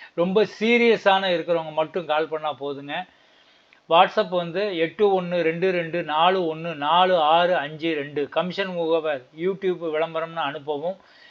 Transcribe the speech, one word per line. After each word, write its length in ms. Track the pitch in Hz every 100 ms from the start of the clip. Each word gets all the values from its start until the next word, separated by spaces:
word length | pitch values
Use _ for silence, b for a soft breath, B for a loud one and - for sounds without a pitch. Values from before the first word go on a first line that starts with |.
| B -
ரொம்ப 320 | 175 196 202 -
சீரியஸான 720 | 220 240 233 208 202 196 196
இருக்கிறவங்க 420 | 175 165 170 160
மட்டும் 340 | 151 156 185 156
கால் 220 | 151 156
பண்ணா 260 | 156 151
போதுங்க. 540 | 131 143 139 143 160 180 b b b b b b b -
WhatsApp 400 | 165 190 - 190
வந்து 480 | 180 170 170 208 170
எட்டு 440 | 165 - 208 190
ஒண்ணு 200 | 175 175
ரெண்டு 300 | 160 170 185
ரெண்டு 320 | 180 165 170
நாலு 520 | 151 151 175 190 170 160
ஒண்ணு 200 | 170 156
நாலு 420 | 147 175 185 180
ஆறு 380 | 151 165 175 170
அஞ்சு 400 | 143 156 165 151
ரெண்டு. 340 | 143 147 135
கமிஷன் 380 | 160 180 170 196
முகவர் 540 | 175 165 165 156 139 123 156
YouTube 400 | 175 190 190 170
விளம்பரம்னு 600 | 165 156 160 160 165 165
அனுப்பவும். 580 | 143 143 143 147 165 190 B B B